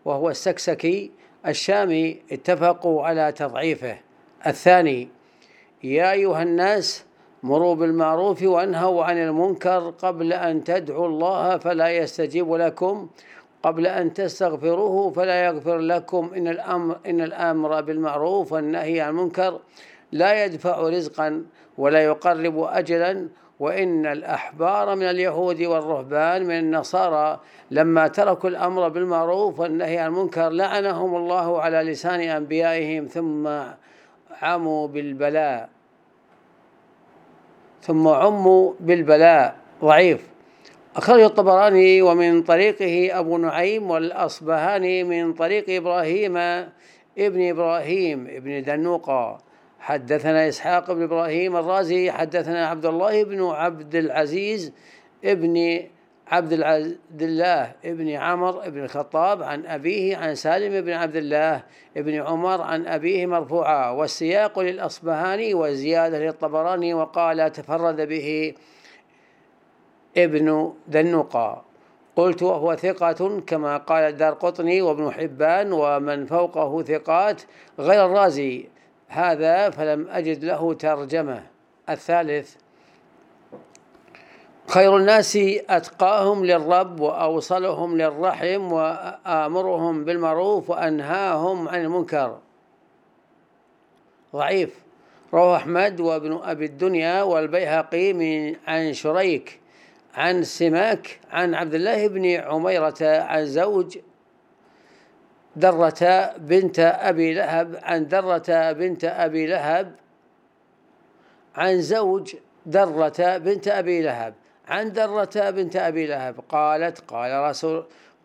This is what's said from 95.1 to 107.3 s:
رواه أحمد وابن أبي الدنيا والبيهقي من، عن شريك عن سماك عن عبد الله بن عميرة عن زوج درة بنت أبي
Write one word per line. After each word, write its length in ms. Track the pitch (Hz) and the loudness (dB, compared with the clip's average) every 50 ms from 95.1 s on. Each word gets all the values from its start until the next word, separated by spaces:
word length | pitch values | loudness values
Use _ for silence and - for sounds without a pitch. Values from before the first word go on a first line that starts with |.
| _ _ _ _ - | _ _ _ _ 2
رواه 220 | 165 180 180 175 | 4 6 6 4
أحمد 440 | 147 - 151 170 175 196 208 185 175 | 2 0 -2 0 0 0 0 -2 -2
وابن 400 | 165 165 160 156 151 156 160 170 - | -2 -2 -2 -2 -4 -6 -6 -6 -6
أبي 220 | - 165 151 156 | -8 -6 -6 -6
الدنيا 580 | 147 139 139 180 190 180 165 160 170 180 196 202 | -8 -6 -2 -2 0 0 0 0 0 0 0 0
والبيهقي 880 | 190 170 156 156 147 165 185 175 147 160 160 156 - 165 170 185 196 185 | 0 0 0 0 0 -2 -2 0 0 0 -2 -2 -2 -2 0 0 0 0
من، 420 | 170 160 156 156 156 151 151 165 - - | 0 0 -2 -2 -2 -4 -6 -8 -8 -6
عن 260 | 160 160 160 160 156 131 | -4 -4 -2 -2 -4 -4
شريك 640 | - - 151 160 185 196 180 156 123 - - - - _ _ _ - - - _ _ _ _ - | -4 -2 -2 0 2 2 0 0 -2 -4 -10 -20 -20 _ _ _ -20 -20 -20 _ _ _ _ -6
عن 280 | 127 156 180 185 180 156 | -2 -2 0 0 0 -2
سماك 760 | - - - 170 170 160 175 208 226 208 - - - - - - - | -4 -2 0 0 2 2 2 2 0 -2 -4 -6 -12 -20 -20 -16 -8
عن 220 | - 170 180 175 160 | -4 -2 -2 -2 -2
عبد 200 | 156 170 156 156 | -2 -4 -4 -2
الله 340 | 160 180 220 226 208 208 | -2 0 0 0 0 0
بن 180 | 208 190 190 185 | -2 0 0 0
عميرة 720 | 180 175 160 - 139 156 160 170 190 190 165 156 151 143 - | 0 0 0 -2 -4 -4 -2 0 0 0 0 0 -2 -2 0
عن 440 | 160 156 156 160 160 - 160 156 151 | 0 2 2 2 0 0 -2 -2 -2
زوج 520 | 143 135 160 185 208 208 185 180 180 - 180 - _ _ _ _ _ _ _ _ _ _ _ _ _ _ _ _ _ _ _ _ _ _ _ _ _ _ _ _ _ - | 0 0 0 0 2 0 0 -2 -2 -6 -18 -20 _ _ _ _ _ _ _ _ _ _ _ _ _ _ _ _ _ _ _ _ _ _ _ _ _ _ _ _ _ -2
درة 800 | - 175 185 170 165 170 160 - - 175 180 185 185 214 - - | 2 4 4 4 4 4 2 2 2 4 4 4 4 2 0 -4
بنت 420 | 165 156 147 175 190 190 170 - 165 | -8 -2 2 2 4 4 2 2 4
أبي 540 | 165 170 170 - 214 196 170 160 160 160 | 4 4 4 2 0 0 0 2 0 0